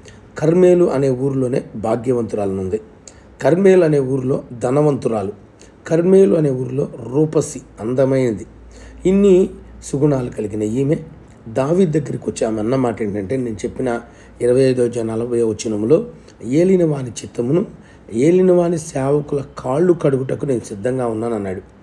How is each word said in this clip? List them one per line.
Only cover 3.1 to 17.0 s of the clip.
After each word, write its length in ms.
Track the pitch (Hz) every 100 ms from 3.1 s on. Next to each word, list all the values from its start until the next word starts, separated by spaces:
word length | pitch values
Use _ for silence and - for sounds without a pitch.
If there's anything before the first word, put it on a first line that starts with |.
| - - -
కర్మేలు 420 | 147 170 196 185
అనే 160 | 160 147
ఊరిలో 440 | 127 135 127 143 - 123
ధనవంతురాలు, 720 | 123 143 151 131 120 107 98 - - - - - -
కర్మేలు 480 | 160 180 190 196 170
అనే 140 | 151
ఊరిలో 400 | 127 127 131 - - 113
రూపసి, 480 | 135 156 156 143 - - -
అందమైనది. 680 | 110 127 135 135 127 95 - - - - - - 180
ఇన్ని 440 | 196 202 180 196 - - -
సుగుణాలు 460 | - 135 151 135 123
కలిగిన 340 | - 104 107
ఈమె 340 | 107 123 139 160 - - - - -
దావీదు 420 | 113 135 180 185
దగ్గరికి 380 | 151 131 127 -
వచ్చి 180 | - 117
ఆమె 120 | 110
అన్న 160 | 107 135
మాట 260 | 123 107
ఏంటంటే, 360 | 107 101 95 131
నేను 180 | 120 107
చెప్పిన 460 | 113 - 127 117 - - - -
ఇరవై 200 | 120 127
ఐదో 220 | 131 127
అధ్యాయం 240 | 120 117 113
నలభై 340 | 113 123 117
వచనంలో, 640 | 113 101 117 104 113 170 233 - - - 113
"ఏలిన 400 | 147 185 185 160
వాని 240 | 139